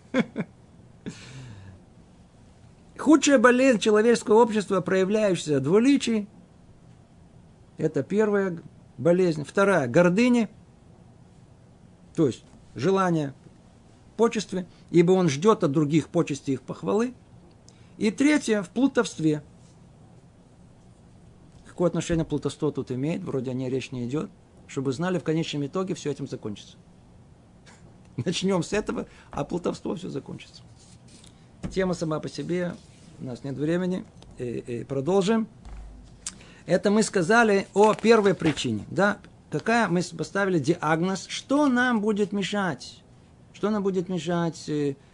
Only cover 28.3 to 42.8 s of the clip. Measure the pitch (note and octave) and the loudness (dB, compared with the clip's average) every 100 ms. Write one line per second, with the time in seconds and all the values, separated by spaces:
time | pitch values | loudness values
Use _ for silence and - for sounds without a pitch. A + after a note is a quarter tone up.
28.3 | F3 F#3 F#3+ - G#2+ - C3+ - - - | -2 -2 -2 -2 -4 -4 -8 -10 -16 -14
29.3 | - C#3+ F3 - - - E3+ F3+ C#3+ - | -10 -8 -6 -6 -6 -8 -10 -10 -12 -12
30.3 | - - - - - - - - - - | -16 -18 -20 -20 -20 -20 -20 -20 -20 -20
31.3 | - - - - - F#3+ F3 E3 D3+ D3 | -20 -20 -16 -8 -4 -2 -2 -4 -6 -8
32.3 | - C#3+ F3 F3 - - - - - B2 | -10 -6 -6 -6 -10 -18 -20 -20 -16 -14
33.3 | A#2+ C#3 B2+ D3+ F3 F#3 F#3 G#3+ - - | -12 -10 -6 -2 -2 -2 -6 -8 -18 -20
34.3 | - B2 B2+ B2 A#2+ A#2+ C#3 C3+ G3 F#3 | -12 -8 -8 -8 -10 -6 -4 0 2 2
35.3 | A3+ A3 - - - - - - - - | 0 -2 -10 -18 -18 -18 -20 -20 -18 -16
36.3 | - - - - F3+ G#3 G#3 G#3+ G3+ E3 | -16 -20 -18 -2 0 2 2 2 0 2
37.3 | A3+ A#3 G3 - G3 G#3+ G3 G#3+ A3+ G3 | 4 4 2 0 4 4 4 4 4 4
38.3 | F3+ D#3+ C#3 C3 G#2+ G2 B2+ G3+ - - | 2 0 -2 -4 -6 -4 0 0 0 -10
39.3 | - - D3+ - A#3 G#3 F3 E3 E3 D#3 | -20 -10 -6 0 0 2 0 -2 -8 -6
40.3 | G3 G3+ F3 C3 E3 D#3 D#3+ F3+ F#3+ - | -2 0 0 0 -2 0 0 0 -4 -8
41.3 | - - C#4 D4 B3 B3+ A#3 G#3 G3+ G3+ | -12 -2 2 2 2 2 0 0 0 -2
42.3 | G3+ F#3+ G#3 F#3 D3 | -2 -4 -2 -4 -4